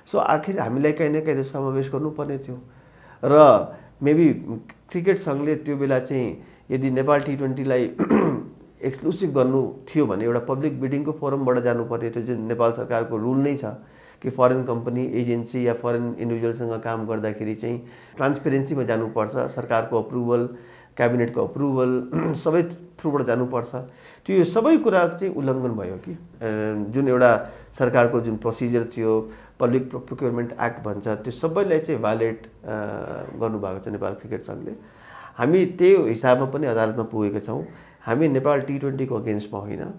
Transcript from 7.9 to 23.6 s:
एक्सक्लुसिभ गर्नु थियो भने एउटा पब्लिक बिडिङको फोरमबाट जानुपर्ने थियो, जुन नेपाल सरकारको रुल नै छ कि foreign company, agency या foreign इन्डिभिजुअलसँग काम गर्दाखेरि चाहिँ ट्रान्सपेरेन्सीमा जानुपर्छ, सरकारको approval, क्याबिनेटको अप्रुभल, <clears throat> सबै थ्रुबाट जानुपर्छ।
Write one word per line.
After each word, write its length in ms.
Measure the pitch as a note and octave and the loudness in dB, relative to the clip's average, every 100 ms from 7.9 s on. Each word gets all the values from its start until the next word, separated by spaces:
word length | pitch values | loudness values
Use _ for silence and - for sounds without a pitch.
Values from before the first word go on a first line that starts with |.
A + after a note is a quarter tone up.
| - - D3 D#3+ A#2+ - - - _ | -2 2 4 4 0 -6 -16 -20 _
एक्सक्लुसिभ 520 | C3+ C3 D#3 D#3+ F3+ | -6 -2 -4 -2 0
गर्नु 400 | C#3 B2+ C3 A#2 - - | 2 4 2 0 -6 -4
थियो 120 | D#3 C3+ | 0 2
भने 180 | F#2+ | 2
एउटा 160 | A2+ A#2+ | 0 0
पब्लिक 400 | A#2 C3+ D3+ C3 | -2 -2 -2 -2
बिडिङको 320 | C3 C#3+ D3 | -4 -2 -4
फोरमबाट 460 | D3+ C#3+ C#3 C3 B2 | -4 -2 0 2 2
जानुपर्ने 520 | A#2+ A#2 A2+ A#2 A#2 | 2 0 -2 -4 -4
थियो, 120 | A#2+ | -4
जुन 180 | A#2 A#2+ | -4 -4
नेपाल 320 | A2 A#2 A#2 | -4 2 2
सरकारको 440 | A#2 A#2 A#2 A2+ A2+ | 2 -2 -2 -2 -2
रुल 220 | A2+ C3 | 0 2
नै 180 | C#3 C#3 | 0 -2
छ 80 | A#2 G#2+ - - - - | -6 -10 -16 -20 -20 -10
कि 80 | C3 | -8
foreign 340 | B2 B2+ C3 | 2 4 4
company, 420 | B2+ A#2 B2 A#2+ B2+ | 0 -4 -2 -4 -2
agency 600 | A#2 A#2+ A#2 A2+ B2+ B2 | -2 0 -2 -2 -2 0
या 60 | |
foreign 420 | A#2 B2 A#2+ A#2+ - | 0 -2 -2 -2 -4
इन्डिभिजुअलसँग 640 | A#2 A#2 A#2 A#2+ A#2 A2+ | -4 -2 -2 -2 -4 -4
काम 240 | A#2 A2+ G#2+ | -4 -6 -4
गर्दाखेरि 480 | A2 G#2+ G#2+ G#2+ | -4 -4 -4 -6
चाहिँ 320 | A2 A#2+ A#2+ - - - - | -4 -6 -6 -10 -20 -20 -4
ट्रान्सपेरेन्सीमा 680 | C3+ C#3+ D#3+ C3+ C3+ D3 | -2 0 0 0 0 -2
जानुपर्छ, 540 | A#2 A2+ A2 A2 G#2+ B2+ | 0 0 0 -2 -2 -2
सरकारको 640 | B2 - A#2+ A#2 - B2 | -4 -6 -2 -2 0 -2
approval, 460 | - B2 A#2+ B2 B2 - - - - - | -2 -4 0 0 0 -6 -18 -20 -20 0
क्याबिनेटको 500 | A#2+ B2 A#2 - - | 0 2 0 0 -4
अप्रुभल, 640 | C3+ C#3+ C3 B2+ B2+ B2 D3+ E3 | -2 -2 2 2 0 -2 -2 -2
<clears throat> 100 | D3 | -2
सबै 180 | E3 E3 E3+ - - - | 2 2 0 -4 -18 -8
थ्रुबाट 280 | D#3+ C#3 A#2+ | -2 -2 0
जानुपर्छ। 480 | A#2 B2 B2 | 0 0 -2